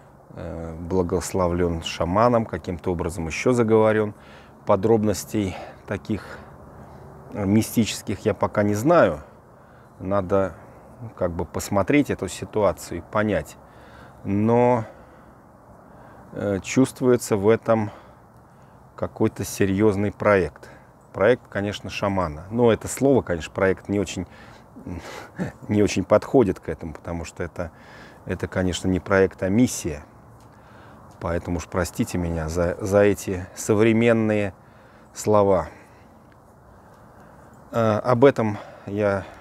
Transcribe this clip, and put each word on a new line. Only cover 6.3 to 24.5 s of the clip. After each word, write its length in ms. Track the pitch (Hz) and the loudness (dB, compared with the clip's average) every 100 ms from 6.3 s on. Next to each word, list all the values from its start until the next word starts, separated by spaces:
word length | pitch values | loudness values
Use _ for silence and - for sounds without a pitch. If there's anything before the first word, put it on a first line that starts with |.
| - - - - - - - - - - | -18 -20 -20 -20 -20 -20 -20 -20 -20 -16
э, 120 | 104 | -6
мистических 760 | 98 107 107 - 104 - - - 107 | 2 2 2 0 -2 -4 -8 -4 -2
я 80 | |
пока 280 | 98 117 107 | 0 -2 0
не 120 | 104 | 0
знаю. 480 | 104 143 170 107 76 - - - - - - - - | 0 4 4 4 0 -12 -20 -20 -20 -20 -20 -20 -12
Надо, 540 | 92 101 90 98 92 - - - - - | -2 -2 2 0 0 -6 -20 -20 -20 -18
ну, 100 | 117 - | -16 -4
как 160 | 90 | -4
бы 120 | 85 | -4
посмотреть 640 | 90 95 - 98 95 147 135 | -6 -8 -2 -2 2 2 0
эту 180 | 92 95 | -4 -6
ситуацию 720 | - 95 107 95 80 - 85 | -10 -6 0 0 0 -10 -12
и 40 | |
понять. 540 | - 107 107 87 - - - - - - - - | -6 -2 0 -2 -4 -16 -20 -20 -20 -20 -20 -16
Но, 600 | 101 101 110 120 123 123 110 - - - - - - - - - - - - - - | -4 -2 2 4 4 2 -2 -16 -20 -20 -20 -20 -20 -20 -20 -20 -20 -20 -20 -20 -14
э, 280 | 95 101 95 | -6 -4 -4
чувствуется 760 | - 131 131 - 127 120 - 107 | -2 0 0 2 2 2 2 0
в 120 | 101 | 2
этом 420 | 113 - 110 104 - - - - - - - - - - | 2 2 0 -2 -10 -20 -20 -20 -20 -20 -20 -20 -20 -20
какой-то 500 | - 95 - 110 - | -10 -10 -2 -2 -2
серьезный 680 | 98 - 98 98 107 98 104 | -10 -2 0 2 2 2 -4
проект. 560 | - 104 101 78 - - - - - _ | 0 2 4 2 -6 -20 -20 -20 -20 _
Проект, 360 | - 104 127 - | 0 2 2 -2
конечно, 420 | 101 101 - 98 | -6 -6 -6 -10
шамана. 540 | - 104 98 82 76 92 | -4 -2 -2 -4 -6 -8
Но 220 | 117 117 | 2 4
это 140 | 104 - | 2 -2
слово, 360 | - 139 123 | 0 2 2
конечно, 300 | - 85 - | 2 -6 -6
проект 360 | - 95 92 - | 0 0 0 -2
не 100 | 101 | -4
очень, 280 | 92 98 82 - - | -2 -6 -10 -12 -20